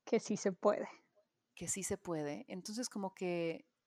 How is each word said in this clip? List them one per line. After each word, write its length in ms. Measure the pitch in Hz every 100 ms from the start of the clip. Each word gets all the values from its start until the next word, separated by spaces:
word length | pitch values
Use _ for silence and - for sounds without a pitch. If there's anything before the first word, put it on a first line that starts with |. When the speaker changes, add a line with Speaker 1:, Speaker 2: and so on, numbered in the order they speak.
| -
Speaker 1:
Que 140 | 226
sí 180 | - 202
se 140 | 202
puede. 360 | 180 208 - - - _ _ _ _ _ -
Speaker 2:
Que 120 | 170
sí 160 | 196
se 140 | 180 196
puede. 480 | - 160 147 147 -
Entonces, 400 | 190 175 214 247
como 240 | 220 190
que 520 | - 185 175 165 160 - _